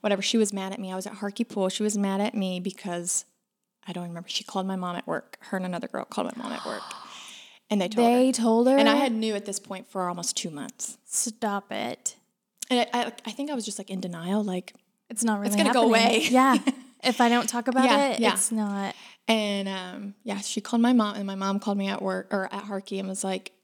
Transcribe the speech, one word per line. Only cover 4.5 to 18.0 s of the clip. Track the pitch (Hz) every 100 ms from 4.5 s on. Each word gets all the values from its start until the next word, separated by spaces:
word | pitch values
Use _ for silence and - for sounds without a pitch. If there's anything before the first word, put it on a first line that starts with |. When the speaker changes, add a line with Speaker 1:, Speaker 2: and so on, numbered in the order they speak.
| 196 190
Speaker 1:
my | 190
mom | 180 175
at | -
work. | 165 - -
Her | - 190
and | 185
another | 175 -
girl | - -
called | - 175 240
my |
mom | -
at | - -
work. | - - - - - - - - - _
And | 208
they | 180
told | 220 233
her. | 247
Speaker 2:
They | 262
told | 254 226 226 247
her? | 269
Speaker 1:
And | 277
I | 285
had | 269
knew | 220 220 208
at | 208
this | 196
point | - 190 -
for | 190 180
almost | 175 175 -
two | 175
months. | 143 135 - - - -
Speaker 2:
Stop | - 240 220 220 202 -
it. | 104 127 - - - _ _ _ _ -
Speaker 1:
And | 247 233
I, | 240
I, | 233 226 -
I |
think | 220 285
I |
was | 269 208
just, | -
like, | -
in | 190
denial, | 180 170 170 208
like, | 208 185 180 - _ _ _
Speaker 2:
It's | 226 226
not | 208
really | 208
Speaker 1:
"It's | 208
gonna | 214
go | 247 240
Speaker 2:
happening. | 226 233 226
Speaker 1:
away." | -
Speaker 2:
Yeah. | 254 262 254
Speaker 1:
<laughs> | - - - _
Speaker 2:
If | - 226
I | 240
don't | 240 226
talk | 240 240
about | 254 262
Speaker 1:
Yeah, | 220